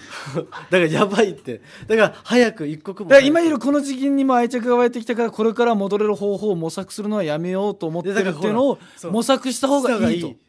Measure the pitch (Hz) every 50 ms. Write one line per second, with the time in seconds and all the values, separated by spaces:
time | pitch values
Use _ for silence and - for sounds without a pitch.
0 | - - - - - 143 135 170 - - - - - - 170 185 170 156 156 -
1 | 214 190 202 208 214 190 160 - - 127 113 - - - - - - - 220 220
2 | 202 156 - - - - 226 247 240 214 220 - 151 147 156 151 - 196 185 202
3 | 202 165 269 277 262 285 320 339 339 320 302 226 233 277 285 294 277 277 262 254
4 | 269 277 277 277 269 269 254 240 240 240 247 240 220 247 240 240 247 240 240 240
5 | 220 - - 226 233 220 226 214 220 226 214 240 240 240 226 202 196 185 202 208
6 | 214 214 202 185 202 208 196 180 208 214 185 170 160 165 - 196 185 - - 214
7 | 202 208 214 208 175 151 147 160 170 180 185 190 202 208 196 - 175 160 160 175
8 | 160 190 196 214 190 190 160 147 190 214 214 240 277 269 196 - - - - -
9 | - 165 196 233 226 269 262 254 262 262 226 - 277 262 285 285 247 254 233 208
10 | 226 233 208 170 165 135 117 _ _